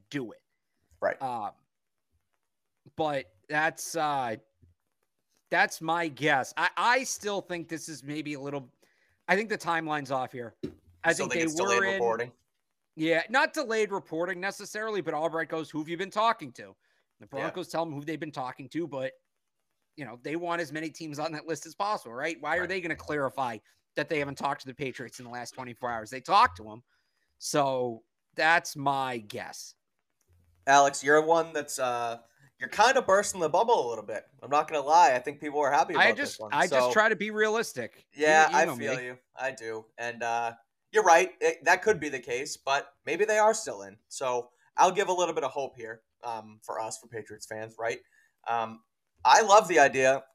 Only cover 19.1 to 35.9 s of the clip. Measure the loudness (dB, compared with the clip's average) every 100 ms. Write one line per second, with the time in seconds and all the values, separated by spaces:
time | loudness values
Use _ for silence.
19.1 | -10 _ _ _ _ _ _ _ -16 -14
20.1 | -12 -8 -6 -4 -4 -4 -6 -10 -10 -12
21.1 | -6 -6 -6 -8 -8 -8 -6 -4 -4 -8
22.1 | -8 -8 -6 -4 -2 -2 -4 -4 -6 -4
23.1 | -2 -2 -2 -6 -6 _ _ _ -8 -4
24.1 | -2 -4 -4 -6 -6 -10 -10 -8 -8 -14
25.1 | -14 -14 -12 -12 -12 -14 -8 -6 -6 -8
26.1 | -10 2 4 4 0 -18 -18 _ _ _
27.1 | _ _ _ -2 0 0 0 -4 -6 _
28.1 | _ _ 0 4 4 2 -4 -2 -2 -4
29.1 | -6 -10 -12 -12 -14 -18 -20 _ _ _
30.1 | _ _ _ _ _ 4 6 6 2 4
31.1 | 4 6 2 2 -4 -6 -4 -4 -2 -4
32.1 | -8 _ _ _ -12 -6 4 6 6 4
33.1 | 4 2 -2 0 2 4 2 2 -6 -8
34.1 | -12 -12 _ 0 0 2 -2 4 8 8
35.1 | 6 -2 -8 -4 0 2 2 2